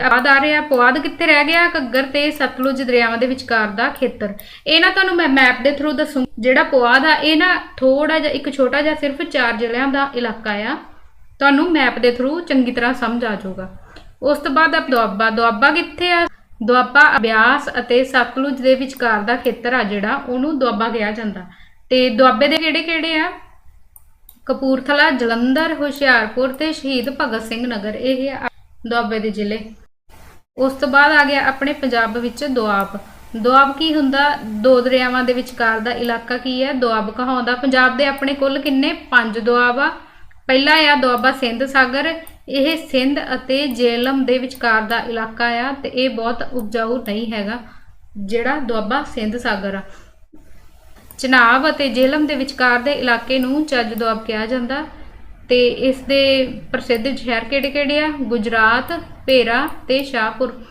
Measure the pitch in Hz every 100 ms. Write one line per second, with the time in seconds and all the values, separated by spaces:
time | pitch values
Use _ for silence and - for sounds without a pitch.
0 | 254 247 277 269 302 302 302 254 247 277
1 | 294 - 330 294 294 339 349 330 247 254
2 | 269 285 294 294 262 - 262 262 254 240
3 | 233 226 254 262 - 226 208 196 262 -
4 | 247 - 214 - - - - 320 370 381
5 | 381 349 320 269 254 247 262 277 302 285
6 | 302 277 254 - 247 269 311 269 240 262
7 | 311 302 302 311 359 349 - - 262 277
8 | 302 311 294 277 294 277 247 285 302 302
9 | 285 269 330 277 233 220 226 240 277 269
10 | 269 240 233 214 214 202 226 302 - -
11 | - - - - 277 277 359 302 254 240
12 | 240 240 254 330 339 269 240 254 240 254
13 | 233 240 233 196 190 185 185 - - -
14 | - - 285 285 302 277 320 320 311 240
15 | 214 196 226 214 233 214 277 320 339 -
16 | 359 339 339 - _ - 226 247 247 277
17 | 302 233 220 220 233 277 - 247 240 247
18 | 262 262 240 262 277 247 254 262 269 -
19 | 240 214 202 247 247 233 240 254 202 208
20 | 208 277 254 254 294 285 247 208 226 220
21 | 208 214 220 185 180 - - - - 254
22 | 254 220 254 220 285 320 320 311 320 320
23 | 330 311 349 359 - - - - - _
24 | - _ - - - 269 262 262 269 294
25 | 311 254 233 226 247 269 330 294 285 277
26 | 277 240 214 247 262 262 311 311 269 262
27 | 233 269 277 220 220 233 247 220 208 214
28 | 247 254 269 262 247 - - - 233 233
29 | 226 220 214 202 202 220 220 - - _
30 | _ - - - _ - 262 269 285 277
31 | 294 302 285 277 269 262 277 294 262 240
32 | 220 233 233 233 285 247 214 196 196 202
33 | - - - 226 240 262 277 277 320 302
34 | 269 269 294 - 220 214 247 247 247 254
35 | 254 254 247 247 247 - 226 220 226 233
36 | 240 233 - 247 262 254 269 262 240 220
37 | 202 214 254 254 240 247 269 262 254 240
38 | 277 285 277 277 277 277 285 269 302 339
39 | - 247 226 226 220 240 247 240 302 -
40 | - - - - - 262 285 311 302 285
41 | 254 214 254 262 233 226 269 269 247 269
42 | 320 320 - - - 269 277 320 - 262
43 | 269 294 - 254 - 269 294 233 240 233
44 | 254 269 254 254 262 - 233 220 214 226
45 | - 226 226 226 240 233 262 277 - 247
46 | 262 220 226 240 240 247 208 226 226 254
47 | 226 208 233 220 202 240 226 - - -
48 | - 202 196 233 247 302 233 220 202 277
49 | 294 - 214 240 240 202 196 196 - -
50 | - - - 302 - - - - - -
51 | - - 262 262 233 262 302 294 277 233
52 | 262 302 302 277 269 - 254 240 254 294
53 | 247 233 - 262 254 285 302 247 220 220
54 | 226 220 226 214 220 254 240 277 311 -
55 | - - - - - 247 240 240 262 262
56 | - 277 269 269 254 214 - 247 - 233
57 | 262 254 240 226 226 277 269 285 285 294
58 | 302 294 226 233 220 226 220 240 262 339
59 | - - - 262 220 240 311 - - 262
60 | 269 240 220 226 247 - -